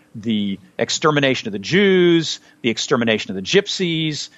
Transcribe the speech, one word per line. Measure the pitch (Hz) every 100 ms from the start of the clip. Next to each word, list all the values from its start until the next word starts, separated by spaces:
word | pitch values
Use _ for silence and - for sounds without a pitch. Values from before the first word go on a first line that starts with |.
| _
the | 117 117 107 101 98 - -
extermination | 113 - 156 147 139 123 117
of |
the | 101
Jews, | 95 180 202 185 175 170 151 - _ _
the | 120
extermination | 110 - 123 113 110 -
of | 98
the |
Gypsies, | 95 190 202 - 180 160 156 147 -